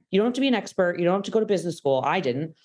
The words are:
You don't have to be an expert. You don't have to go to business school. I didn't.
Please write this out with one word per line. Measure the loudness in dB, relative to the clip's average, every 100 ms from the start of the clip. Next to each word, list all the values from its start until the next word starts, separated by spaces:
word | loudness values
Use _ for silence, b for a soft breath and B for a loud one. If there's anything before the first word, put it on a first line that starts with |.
| _
You | 0
don't | 2
have |
to | 0
be | 0
an |
expert. | 0 -2 0 0 2
You | 0
don't |
have | 0
to | 0
go | -2
to | 0
business | 0 -2 -4
school. | 0 0
I | 0 0
didn't. | -2 -4 -6 b